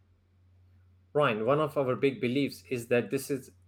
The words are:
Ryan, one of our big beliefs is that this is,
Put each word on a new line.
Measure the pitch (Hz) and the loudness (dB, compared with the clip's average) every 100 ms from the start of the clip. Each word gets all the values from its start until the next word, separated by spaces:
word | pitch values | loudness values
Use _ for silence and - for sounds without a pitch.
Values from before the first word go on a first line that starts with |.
| _ _ _ _ _ _ _ _ _ _ _ | _ _ _ _ _ _ _ _ _ _ _
Ryan, | 147 139 107 110 | 0 2 2 2
one | 143 | 2
of | 151 147 | 0 0
our | 127 117 | -2 0
big | 139 135 | 0 0
beliefs | 127 135 131 - - | -2 0 -2 -4 -8
is | 123 117 | -8 0
that | 120 107 | 0 2
this | 139 - | -4 -4
is, | 139 - - | -6 -8 -20